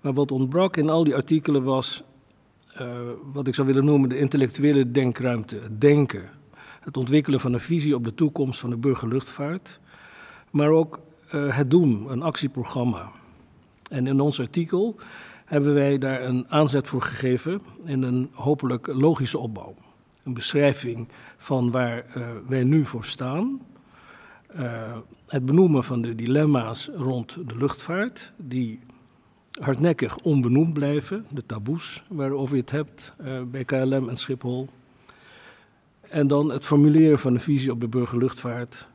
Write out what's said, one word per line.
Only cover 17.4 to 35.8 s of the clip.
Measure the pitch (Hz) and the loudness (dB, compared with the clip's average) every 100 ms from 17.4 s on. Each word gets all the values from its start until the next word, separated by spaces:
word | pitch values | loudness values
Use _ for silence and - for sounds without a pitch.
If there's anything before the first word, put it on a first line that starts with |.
| 160 196 - - | -2 -8 -10 -18
in | 170 135 | -6 -2
een | 123 127 135 | 0 -2 -4
hopelijk | - 123 147 131 123 - | -4 -2 0 0 -4 -4
logische | 131 151 156 127 - | 2 2 2 -2 -4
opbouw. | 120 101 87 - _ _ _ _ | -6 -10 -14 -20 _ _ _ _
Een | - | -10
beschrijving | 117 - 147 143 - 120 117 117 - - - | -6 -2 2 2 2 -6 -8 -10 -16 -20 -20
van | - 131 123 | -4 0 0
waar, | 127 120 117 - | 0 -2 -4 -10
eh, | 131 117 113 127 | -12 -10 -12 -4
wij | 131 | 0
nu | 127 156 | 4 2
voor | 143 117 | 2 -6
staan. | 107 - 127 147 240 269 - - _ - - - - - _ | -8 -6 -4 -4 -4 -6 -14 -20 _ -20 -20 -20 -20 -20 _
Eh, | 165 123 117 113 113 - - - | -10 -8 -8 -10 -14 -16 -20 -6
het | 139 | -4
benoemen | 127 156 185 143 | 2 6 6 4
van | 113 120 | 0 -4
de | 117 | -4
dilemma's | 110 117 143 151 135 110 117 - | -4 0 2 4 2 0 -8 -10
rond | 226 131 131 113 170 143 | -6 -4 -4 -6 -12 -12
de | 117 | -4
luchtvaart, | 139 - - 180 233 - - - | -4 -4 -6 -6 -6 -8 -20 -18
die | 143 127 117 110 - - _ _ _ _ _ - | -8 -6 -6 -8 -18 -20 _ _ _ _ _ -6
hardnekkig | 139 127 170 156 - - | -4 0 2 2 -4 -2
onbenoemd | 170 143 117 131 165 | 2 2 4 4 4
blijven, | 147 143 147 143 196 214 | 0 0 -2 -4 -10 -8
de | 143 - | -12 -10
taboes | 110 104 165 - - _ | -8 -6 -6 -6 -12 _
waarover | 170 135 139 135 | -6 -4 -2 -2
je | 139 | -2
het | - | -2
hebt, | 147 147 - - - | -6 -6 -12 -20 -14
eh, | 147 131 123 | -10 -8 -8
bij | 131 | -8
K | 123 | -2
L | 135 131 135 | 0 2 0
M | 123 | 0
en | 127 | -6
Schiphol. | - 127 123 123 135 _ _ _ - _ - - - - _ _ | -6 -6 -4 -6 -8 _ _ _ -20 _ -20 -20 -20 -20 _ _